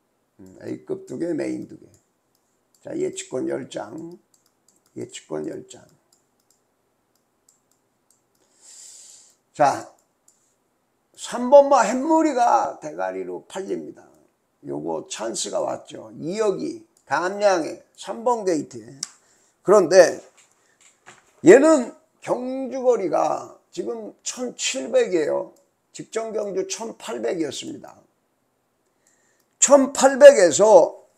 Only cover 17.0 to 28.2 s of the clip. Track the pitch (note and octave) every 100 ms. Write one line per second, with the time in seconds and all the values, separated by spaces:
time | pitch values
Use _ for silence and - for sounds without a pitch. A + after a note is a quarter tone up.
17 | _ C#3+ F3+ G3+ G3+ F3+ C#3 A#2 _ -
18 | - A3+ A3+ A#3 F#3 D#3 - A#2+ G#2+ C#3
19 | - _ _ _ _ _ - G#3 D#3 F#3+
20 | D3+ G#2 - _ _ _ _ _ _ _
21 | - - _ _ D3 B3 D#4 D4+ A#3 -
22 | _ _ - A#3+ B3+ C4 C4 C4 B3+ A3+
23 | F#3 - D#3 - - - _ E3+ G#3 A#3
24 | G#3+ - - A#3+ B3 - - C4+ C4 B3+
25 | A3+ E3+ C#3+ C#3 - - _ _ _ -
26 | - A3 A3+ G#3 G3+ F#3 F#3+ G3 A3+ -
27 | - A#3+ G#3 F#3 D3 - B2+ - - -
28 | _ _